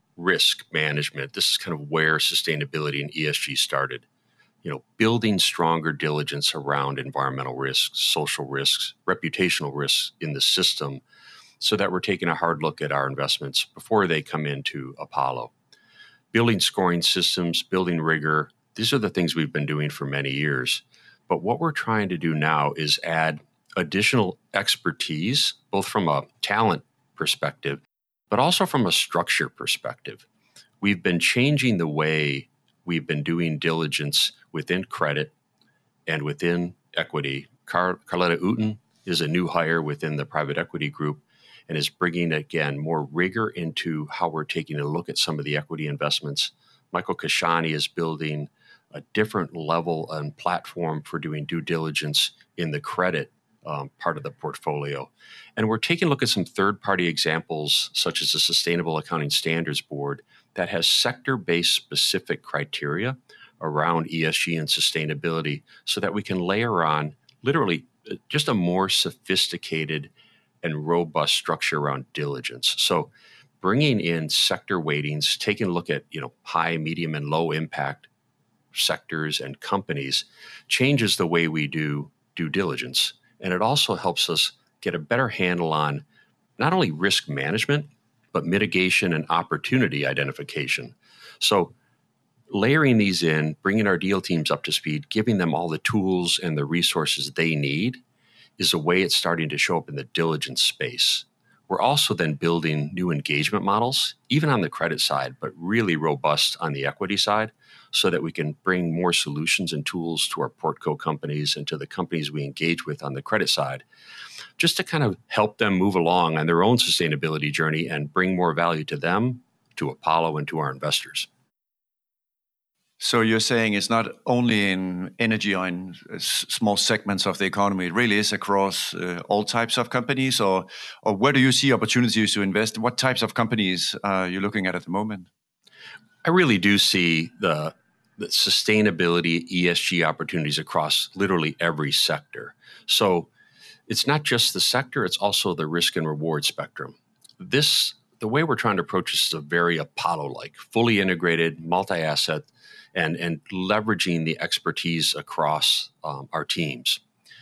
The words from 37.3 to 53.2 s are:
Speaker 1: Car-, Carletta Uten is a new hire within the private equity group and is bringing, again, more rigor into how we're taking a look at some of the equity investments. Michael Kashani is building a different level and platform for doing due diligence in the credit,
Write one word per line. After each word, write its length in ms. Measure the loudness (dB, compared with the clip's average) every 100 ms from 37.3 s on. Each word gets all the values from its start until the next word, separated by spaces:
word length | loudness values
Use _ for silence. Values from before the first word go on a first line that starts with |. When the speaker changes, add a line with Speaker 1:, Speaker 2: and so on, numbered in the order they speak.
| -6 -10 _ -4
Speaker 1:
Car-, 360 | 0 0 -2 -4
Carletta 360 | 0 2 2
Uten 380 | 0 0 0 -4 _ _ -4
is 160 | -2
a 60 | 0
new 200 | 0 0
hire 340 | 0 2 0
within 360 | -2 -4 -4 -4
the 80 | -4
private 320 | -4 -2 -4
equity 320 | -4 -6 -6
group 320 | -4 -4 -4 _ _ -20 -20 -8
and 80 | -4
is 120 | -4
bringing, 440 | -2 -2 0 0
again, 440 | -2 -2 -2 -2 -2
more 300 | -4 -4 -2
rigor 360 | -2 -2 -2 -4
into 600 | -4 -6 -6 -6 -6 -6
how 160 | -4 -4
we're 160 | -4
taking 360 | -6 -6 -6 -6
a 80 | -4
look 200 | -4 -4
at 100 | -4
some 220 | -2 -2
of 60 | -4
the 100 | -4
equity 320 | -4 -6 -6
investments. 640 | -4 -2 -2 -4 -4 -6 -8 _ _ _
Michael 240 | -6 -4 -4
Kashani 560 | -2 0 2 2 0
is 160 | -2 -2
building 600 | -2 -4 -2 -4 -4 -8 _ _ -20 _
a 100 | -18 -4
different 420 | -2 0 0 -4 -4
level 560 | 0 0 0 -2 -4
and 240 | -6 -6 -4
platform 680 | -2 -2 -4 -6 -4 -4
for 160 | -6 -6
doing 260 | -6 -6 -4
due 160 | -4
diligence 720 | -2 -2 -2 -4 0 0 0 -4 _ -6
in 140 | -4
the 100 | -4
credit, 500 | -4 0 0 0